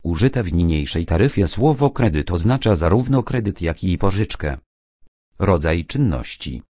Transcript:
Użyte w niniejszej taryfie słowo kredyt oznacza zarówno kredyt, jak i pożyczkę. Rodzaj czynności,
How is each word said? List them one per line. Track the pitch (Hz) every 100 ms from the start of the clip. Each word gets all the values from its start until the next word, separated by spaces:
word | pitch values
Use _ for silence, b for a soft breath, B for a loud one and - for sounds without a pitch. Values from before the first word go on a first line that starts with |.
Użyte | 85 82 123 131
w | 95
niniejszej | 80 85 78 71 82 82
taryfie | 85 127 - 92
słowo | - 139 139 143
kredyt | - 120 76 73
oznacza | 87 92 131 113 92
zarówno | 82 104 127 131
kredyt, | - 127 104 90
jak | 82 82
i | 92 87
pożyczkę. | 98 98 107 - 76 69 _ _ _ _ - _ _ _
Rodzaj | 98 87 80 85 -
czynności, | - 131 67 - - - - -